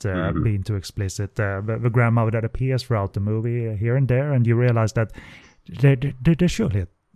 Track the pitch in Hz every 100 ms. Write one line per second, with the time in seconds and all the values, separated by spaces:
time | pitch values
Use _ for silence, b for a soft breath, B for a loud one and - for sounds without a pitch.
0 | 104 90 90 80 110 101 95 101 - -
1 | 95 - 101 - 101 98 107 113 120 123
2 | 117 117 113 113 113 - 131 127 - 113
3 | 98 101 101 110 117 120 113 104 113 131
4 | 127 127 147 131 117 117 123 117 110 117
5 | 110 B B B B B - 170 139 127
6 | 139 - 135 165 175 - 208 98 87 _
7 | _